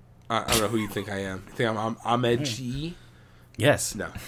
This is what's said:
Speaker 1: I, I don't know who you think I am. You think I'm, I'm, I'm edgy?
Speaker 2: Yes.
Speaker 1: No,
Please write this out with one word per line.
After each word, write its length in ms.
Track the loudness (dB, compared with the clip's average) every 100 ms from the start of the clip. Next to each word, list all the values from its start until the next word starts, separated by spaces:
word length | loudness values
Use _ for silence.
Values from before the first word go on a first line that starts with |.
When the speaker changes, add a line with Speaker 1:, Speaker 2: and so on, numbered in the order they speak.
| -20 -16 -2
Speaker 1:
I, 140 | -2
I 40 | 2
don't 160 | 2
know 60 | 4
who 100 | 2
you 100 | 0
think 200 | -4 -4
I 100 | -4
am. 260 | -4 -6 -8
You 60 |
think 160 | -2 0
I'm, 60 | 0
I'm, 200 | -2 -2
I'm 200 | 0 2
edgy? 720 | 4 2 0 -4 -4 -4 -6 -8 -18 -20 -20 -20 -14 2
Speaker 2:
Yes. 380 | 4 4 0
Speaker 1:
No, 140 | -4 -6 -8